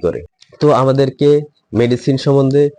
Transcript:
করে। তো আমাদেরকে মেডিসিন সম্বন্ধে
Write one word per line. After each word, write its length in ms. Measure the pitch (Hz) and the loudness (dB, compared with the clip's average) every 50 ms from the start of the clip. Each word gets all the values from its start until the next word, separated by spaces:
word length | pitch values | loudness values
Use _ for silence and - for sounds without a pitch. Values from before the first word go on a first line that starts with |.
| - | -2
করে। 160 | 85 - - 87 - _ _ _ _ - - | -4 -6 -6 -10 -16 _ _ _ _ -10 -2
তো 80 | - 147 143 117 135 | 0 0 2 2 2
আমাদেরকে 460 | 135 135 135 139 135 135 - 143 143 147 147 147 147 _ _ _ - - | 0 0 0 0 -2 -2 -2 0 2 2 2 0 -6 _ _ _ -8 -2
মেডিসিন 440 | 104 120 120 123 120 - - 135 131 | -2 0 0 -2 -2 -2 -2 -4 -2
সম্বন্ধে 460 | - 147 139 139 135 135 135 143 147 143 143 | 0 0 0 2 2 2 2 2 0 0 -2